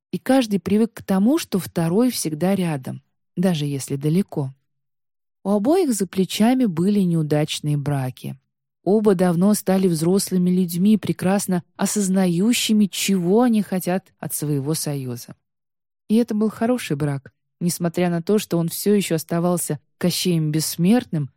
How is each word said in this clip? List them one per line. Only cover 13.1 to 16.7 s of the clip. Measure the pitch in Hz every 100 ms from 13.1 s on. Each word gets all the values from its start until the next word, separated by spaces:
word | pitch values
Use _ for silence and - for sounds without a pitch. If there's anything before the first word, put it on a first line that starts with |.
| 196 170 214
они | 247 214
хотят | 185 185 175 185 - _
от | 151
своего | - 147 143 139
союза. | 160 156 143 127 120 - - _ _ _ _ _ _ -
И | 220
это | 233
был | 214 220
хороший | - 233